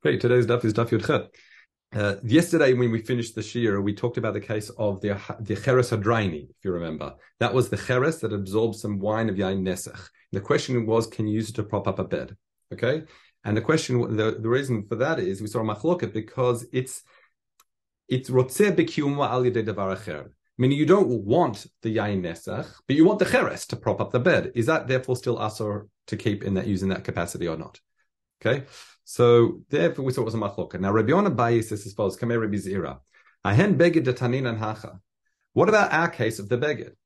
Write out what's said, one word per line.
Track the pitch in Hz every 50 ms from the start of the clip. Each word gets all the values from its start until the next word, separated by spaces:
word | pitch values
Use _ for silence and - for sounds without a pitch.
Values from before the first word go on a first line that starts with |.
Great. | _ 151 143 127
Today's | - 120 123 123 120
daf | 104 120 120 -
is | 113 107
daf | 113 117 117
Yud | - 110 -
Chet. | - 151 - - - _ _ _ _ - - - _ _ _ _ _ -
Uh, | 107 104 104 98 98 -
yesterday, | 117 113 156 170 175 - 160 151 135 127
when | 123 123 120
we | 113 113
finished | 110 - 131 120 113 113 -
the | -
shiur, | 101 - - 123 117 110 101 101 98
we | 101 104
talked | 98 - 120 - -
about | 110 110 101
the | 107
case | 98 - 113 107 104 -
of | - - 110 104 98 95
the, | - 104 98 98 - - - -
the | 113 101 107 98
Cheres | - 135 127 127 123 -
Hadraini, | - 104 98 107 117 113 107 95 82 76 71 65
if | - _ _
you | 98
remember. | 90 87 85 82 80 78 78 69 - - _ _ _ _
That | 117 117 -
was | 131 123 -
the | -
Cheres | 95 - - 127 127 127 151 160 -
that | - 107
absorbed | 107 101 98 92 98 110 113 113 104 -
some | - 113 104 98
wine | 95 104 107 110 113 110
of | 98
Yain | 92 101 92 98 98
Nesach. | 92 95 90 90 - - - - - - _ _ _ _
The | - -
question | - - 143 135 - - 131 120 113
was, | 107 110 113 113
can | - - - 110 107
you | 104
use | 110 110 107
it | -
to | - 101
prop | - - 101 95
up | - 95 -
a | 92
bed? | - - 76 62 - - _ _ _ _ _ _ _ -
Okay? | 90 - 117 139 160 156 - - - _ _ _ _ _
And | 107 104 110
the |
question, | 110 - 156 156 156 - 127 123 120 120 113
the, | 107 107 110 - -
the | 110 113
reason | 120 131 143 131 123 107 98 98
for | 117
that | 107 123 147 165 143
is, | 101 90 98 95
we | 107 107
saw | - 120
a | 110 110 104
machloket | - - 160 180 175 - 104 -
because | 110 110 - - - 127 123 120 117 120 -
it's, | - 127 127 127 - - - _ _ _ _ _ _ _ _ _ _ _ _ _ _ _ _ _ _ _ _ _
it's | - 127 131 -
Rotzeh | 135 127 127 127 - - 208 208 185
B'kiyumo | 185 170 - - - 147 143 143 143 139 113
Al | 117 127 127
Yedei | 123 110 117 110 101
Davar | 104 101 101 95 95 -
Acher. | - - 80 76 - - _ _ _ _ _ -
Meaning | 123 131 143 143
you | 151
don't | 143 180 208 190 135 123 113 98
want | 98 117 165 175 139 107 - - - _ _
the | _ 117 110
Yain | 110 104 104 104 95
Nesach, | 87 85 82 - - - 95 113 156 - - - _ _
but | 131
you | 147 160
want | 190 214 196
the | 185
Cheres | 175 - 165 123 101 - - -
to | - -
prop | - - 110 101 -
up | - -
the | - -
bed. | 123 180 160 107 - - -
Is | 120 113 123
that | 160 151 147 120
therefore | 131 131 131 - 127 120
still | - 127 117 110
asur | 107 107 - - 113 107 104 104 104 - _ _ _ -
to | -
keep | 107 - 120 101 98 -
in | 98 98
that, | 92 - 98
using | 101 92 95 95
that | 90 - -
capacity | - - - 85 85 - 82 87 85
or | 80 71
not? | 69 - _ - _ _ _ _ _ _ _ _ _ _ _ _
Okay? | - 110 127 139 131 - - - - - _ _ _
So | - - - 123 120 120 120 117 110 - - - _
therefore | - 147 165 170 165 - 135
we | 131 127
saw | -
it | 117
was | 110 104
a | 110
machloket. | 107 98 - - 87 - - 90
Now | 92 98
Rabbi | 101 113 110 110
Yonah | 143 185 208 202
Abaye | 147 113 120 117 120 117 110
says | - 107 98 -
as | - -
follows, | - 107 95 92
Kamei | - - 117 117 117
Rabbi | 113 107 101 104
Zira. | 95 98 95 98 85 71 67 65 _ _ _ _ _ _ _ _ _
Ahen | 92 98 113 185 214 190
Beged | 131 165 175 160 165 131
de | 123 123
Taninah | - 127 117 123 135 135 123 113
Hacha. | 110 110 107 110 113 - - - 92 _ _ _ _ _ _ _ _ _ _ _
What | 123 151 185
about | 214 214 202 -
our | - 156 165 170
case | - - 117 110 110 -
of | 98 98
the | 123 117
Beged? | 135 147 151 - - - - _ _